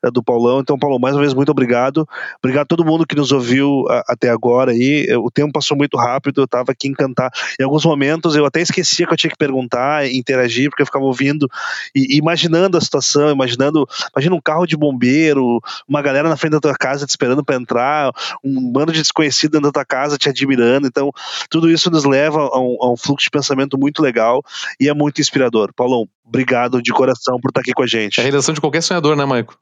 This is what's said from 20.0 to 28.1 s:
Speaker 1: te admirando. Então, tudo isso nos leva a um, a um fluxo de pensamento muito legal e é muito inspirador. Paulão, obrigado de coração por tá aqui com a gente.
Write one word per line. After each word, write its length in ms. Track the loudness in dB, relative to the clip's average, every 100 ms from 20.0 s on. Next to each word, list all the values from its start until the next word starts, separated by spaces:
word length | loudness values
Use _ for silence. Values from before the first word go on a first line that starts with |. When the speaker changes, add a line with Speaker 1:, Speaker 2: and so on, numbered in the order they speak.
| -2 -2
Speaker 1:
te 120 | -2
admirando. 580 | -2 0 2 4 2 0
Então, 240 | -2 -4 -6 -12 -12 -4
tudo 180 | 2 2
isso 220 | 2 2
nos 220 | 2 2
leva 280 | 2 2 0 0
a 80 | 0
um, 160 | -2 0
a 100 | 0
um 40 | -2
fluxo 280 | -2 -2
de 60 | 0
pensamento 480 | -2 -2 -2 0 0
muito 240 | -2 0
legal 420 | 0 2 2 0 -2 -12 -12 -2
e 80 | -2
é 60 |
muito 300 | 0 -2 0
inspirador. 500 | -2 0 0 2 -2
Paulão, 320 | -2 -2 0 -4 _
obrigado 600 | _ -2 0 0 0 -2
de 100 | -2
coração 480 | 0 2 0 -2 -4
por 100 | -2
tá 120 | -4
aqui 100 | -4
com 100 | -2
a 40 | -2
gente. 340 | -2 -2